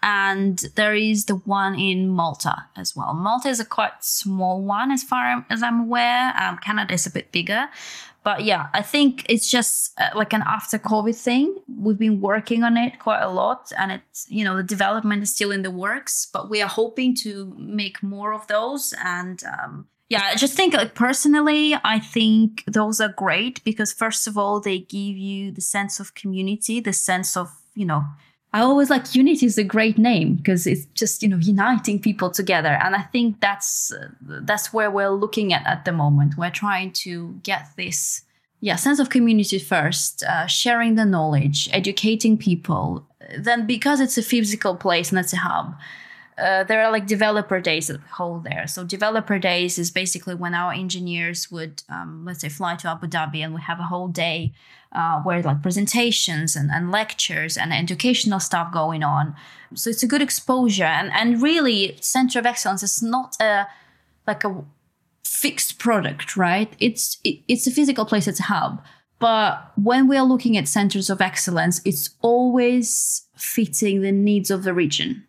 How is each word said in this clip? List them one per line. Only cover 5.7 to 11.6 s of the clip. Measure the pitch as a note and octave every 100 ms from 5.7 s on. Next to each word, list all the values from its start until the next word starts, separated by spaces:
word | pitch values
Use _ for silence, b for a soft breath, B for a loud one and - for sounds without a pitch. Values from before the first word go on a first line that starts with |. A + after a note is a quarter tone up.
| A#3
aware. | A#3 A#3+ A#3+ B3 B3+ -
Um, | F#3 F3
Canada | - G#3+ G3
is | F3+ F3+
a |
bit | - -
bigger. | F3 F3 G#3+ C#4+ B B B B B
But | - G3
yeah, | G#3+ F#3 C#3+
I | -
think | G3+ D4 C#4+ C4 -
it's | A#3 -
just, | B3 A#3 - - -
uh, | -
like, | G#3 G#3
an | A3 -
after | G#3+ - A3
covid | - G#3+ G#3+ A#3
thing. | - B3 D4+ G4